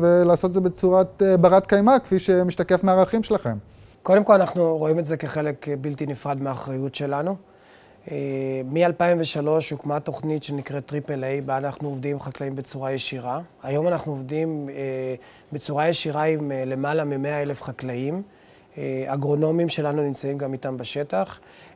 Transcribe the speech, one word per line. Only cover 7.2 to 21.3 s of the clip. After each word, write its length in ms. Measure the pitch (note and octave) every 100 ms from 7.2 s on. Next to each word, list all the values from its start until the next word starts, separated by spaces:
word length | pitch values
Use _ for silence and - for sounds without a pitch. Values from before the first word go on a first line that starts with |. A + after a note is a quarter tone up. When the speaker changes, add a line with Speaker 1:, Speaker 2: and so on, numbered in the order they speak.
| E3+ F#3+ - _ _ - - _ -
Speaker 2:
אה, 40 | C#3+ C#3 C3+ C3+ C3 C3
מאלפיים 520 | D#3 F3 E3+ F3 F3
ושלוש 500 | D#3+ D3+ D3 D#3+ D3
הוקמה 300 | C#3+ D3 D3
תוכנית 440 | D3+ C3 D#3 D3+
שנקראת 420 | C#3+ C#3+ C3 C#3 C3
טריפל 380 | D3 C#3+ C#3
איי, 180 | C3 C#3
בה 160 | C3+ C3+
אנחנו 320 | C#3 C3 D3
עובדים 220 | C3+ C#3+
עם 80 | C#3+
חקלאים 360 | C3+ - C#3 C3+
בצורה 360 | B2+ C3+ C3
ישירה. 480 | C3+ - C3 B2 C#3+ F3 _
היום 240 | C3 D3 E3+
אנחנו 240 | E3+ D#3
עובדים, 580 | C#3 C3 D3+ D#3+ D#3 C#3
אה, 460 | C#3 C3+ C3 C3 B2+ - - _
בצורה 360 | D3 - D3 D#3+
ישירה 360 | E3 D#3 D3
עם, 280 | D#3 D#3 D3
אה, 140 | C3+ C3
למעלה 380 | C3 C#3+ D#3+
ממאה 380 | D3 C3+ C#3+ D3
אלף 200 | C#3+ C3+
חקלאים. 600 | - B2 B2+ B2 C3+ F3+ G3+ _ _ _ _ -
אה, 260 | C#3 C3 C3+
אגרונומים 640 | C#3 C#3+ D3 D#3 E3+ E3+
שלנו 320 | D#3+ D3 D3+
נמצאים 360 | C#3+ C3+ C#3 C#3+
גם 160 | C#3
איתם 240 | C3 C#3 B2+
בשטח. 640 | A#2+ C#3+ D3 F#3 F#3+